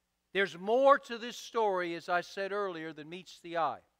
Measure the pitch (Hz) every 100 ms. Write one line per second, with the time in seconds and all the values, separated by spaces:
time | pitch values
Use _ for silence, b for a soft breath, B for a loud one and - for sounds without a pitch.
0 | _ _ _ 190 196 165 190 240 269 277
1 | - 233 240 - - 233 214 185 175 170
2 | 151 175 175 - 196 202 202 165 160 156
3 | 151 175 175 - 175 165 151 104 - _